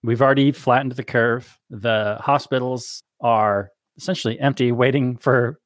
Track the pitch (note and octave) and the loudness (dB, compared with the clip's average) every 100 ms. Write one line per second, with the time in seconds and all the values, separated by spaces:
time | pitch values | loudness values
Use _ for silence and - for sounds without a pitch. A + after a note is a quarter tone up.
0 | A#2 A2+ C3+ C3+ C#3 C#3 - B2 C3+ B2 | -2 2 4 6 2 2 2 2 0 -8
1 | - A#2+ A#2 A#2+ - _ _ A2 A#2 A2 | -4 0 2 0 -6 _ _ -6 -2 0
2 | G#2 G#2 - C#3 - C3 B2+ B2+ - - | -2 -4 0 0 0 -4 -2 -6 -10 -18
3 | _ _ A#2+ A2+ G#2+ G2+ G2 _ _ _ | _ _ 0 2 2 0 -4 _ _ _
4 | - - A2+ A2+ C3+ C3 B2 A#2+ B2+ C#3+ | -6 -4 -4 -2 -2 0 0 2 2 2
5 | B2+ A#2+ - B2+ A#2+ D3+ | -2 -2 0 2 0 -6